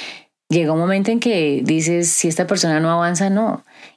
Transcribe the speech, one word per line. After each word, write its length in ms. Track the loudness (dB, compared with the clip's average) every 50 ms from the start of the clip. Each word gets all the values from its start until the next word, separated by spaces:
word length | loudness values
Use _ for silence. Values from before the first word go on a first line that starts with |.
| -14 -16 -16 -18 -20 _ _ _ _ -2
llega 240 | 0 0 2 2
un 60 | 0 0
momento 320 | 0 0 0 0 0 0
en 100 | 0 0
que 400 | 0 0 0 2 0 0 0 0 0
dices, 440 | 0 0 0 0 0 0 0 0 0
"Si 200 | 0 0 0 -2
esta 180 | 0 0 -2
persona 340 | 0 0 0 0 0 0 2
no 100 | 2 2
avanza, 400 | 2 2 0 0 0 0 0 0
no". 340 | 2 0 0 -2 -4 -6 _ _ -20 -20 -20 -16 _